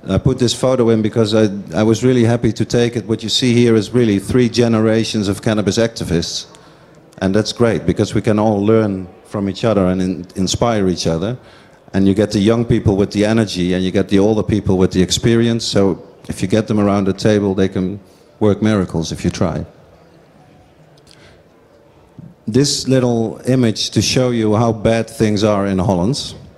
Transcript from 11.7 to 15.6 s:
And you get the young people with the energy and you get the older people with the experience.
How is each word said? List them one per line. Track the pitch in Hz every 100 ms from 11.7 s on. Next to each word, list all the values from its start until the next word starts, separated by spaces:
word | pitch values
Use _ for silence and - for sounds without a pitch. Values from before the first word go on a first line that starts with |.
| - -
And | 98 98
you |
get | 95 101
the | 107
young | 101 113
people | 113 113 104 95
with | 98
the | 101
energy | 104 113 101 92 90
and | 92
you | 92
get | 98 92
the | 98
older | 104 107
people | - 107 95 95
with | 92
the | 95
experience. | 90 - 117 117 117 117